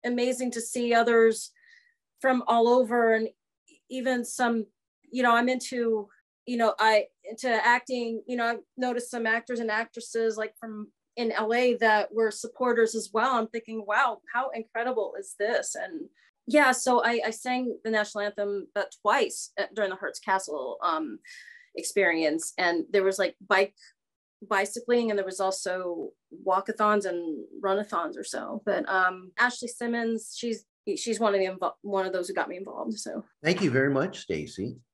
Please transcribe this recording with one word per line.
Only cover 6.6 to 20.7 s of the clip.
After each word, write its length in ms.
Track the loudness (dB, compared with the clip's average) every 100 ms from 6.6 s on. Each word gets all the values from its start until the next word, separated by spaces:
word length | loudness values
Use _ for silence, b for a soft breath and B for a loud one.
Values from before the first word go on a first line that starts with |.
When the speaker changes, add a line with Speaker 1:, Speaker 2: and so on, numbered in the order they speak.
| 2 4
Speaker 1:
I, 260 | 4 4 2 _
into 260 | -16 -6 -2
acting, 720 | 2 4 4 2 -4 -4 -6 -6
you 100 | -2
know, 100 | -2
I've 140 | -4 _ -6
noticed 340 | -2 -2 -4
some 160 | -4 0
actors 340 | -2 -2 -4
and 100 | -2
actresses, 680 | -2 -4 -10 -6 0 0 -2
like, 180 | -6 _
from 300 | -14 -12 -14 _ _ -4
in 140 | -2
L 200 | 0 0
A 220 | 2 4 4
that 360 | 4 4 2
were 180 | 0 0
supporters 640 | -2 -12 -2 0 4 2
as 160 | 0 -2
well. 220 | 0 2
I'm 140 | 0 -2
thinking, 360 | -6 -8 -10 0
"Wow, 340 | 2 2 0 -6
how 180 | -4 -4
incredible 640 | -6 -8 -4 -2 -2 -4 -6
is 160 | -12 -4
this?" 360 | 0 0 -2
And 340 | -8 -8 -10 -12 b b _ 2
yeah, 260 | 6 6
so 320 | 4 4 4
I, 160 | 4 0 -2
I 40 |
sang 480 | -6 -4 -2 -2 -4
the 60 | -2
national 340 | 0 0 -4
anthem 420 | -6 -4 -4 -4 -4
about 140 | -6 -6 -2
twice 500 | 2 2 2 -4 -10 -6
at, 160 | -6
during 160 | -2 -4
the 60 | -4
Hearst 280 | -8 -8
Castle, 540 | -2 -2 -2 -8 -8